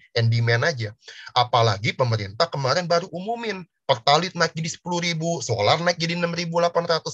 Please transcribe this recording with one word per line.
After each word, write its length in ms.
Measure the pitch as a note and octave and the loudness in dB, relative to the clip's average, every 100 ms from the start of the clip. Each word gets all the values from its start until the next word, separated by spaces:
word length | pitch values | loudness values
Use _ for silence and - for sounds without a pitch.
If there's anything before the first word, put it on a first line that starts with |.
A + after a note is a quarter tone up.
| _ A#2 | _ 0
and 160 | A2+ | 2
demand 320 | A#2 A#2 A#2 D3+ | 2 2 2 0
aja. 240 | C#3 G#2 - - - - B2+ | -2 -8 -12 -20 -20 -2 0
Apalagi 560 | A#2+ B2 A2+ G2 A#2 | 2 4 2 2 -4
pemerintah 560 | - B2+ A2 G2 G2+ E3 | 0 0 0 -4 -2 -2
kemarin 400 | D3+ C3 D#3 F3 | 0 -2 -2 2
baru 160 | E3+ F#3 | 0 0
umumin 480 | E3 G3 A#3 A#3 F#3+ F3 _ - | -8 -8 -6 -6 -8 -10 _ -2
pertalite 480 | B2+ - D3+ F3+ | 0 4 4 2
naik 240 | E3+ E3 D#3+ | 0 0 0
jadi 120 | E3 | -8
sepuluh 320 | - F3 F3 F3 | -8 -6 -4 -2
ribu, 320 | E3 E3 E3+ - | -2 -2 -4 -4
solar 320 | G2+ G#2 D#3 | 0 2 4
naik 180 | F3 E3+ | 2 -2
jadi 160 | E3 F3 | -2 -2
enam 160 | E3+ | -2
ribu 240 | E3+ F3 E3 | -4 -2 0
delapan 340 | E3+ E3+ E3+ D#3+ | 2 0 0 -2
ratus, 160 | D3+ | -4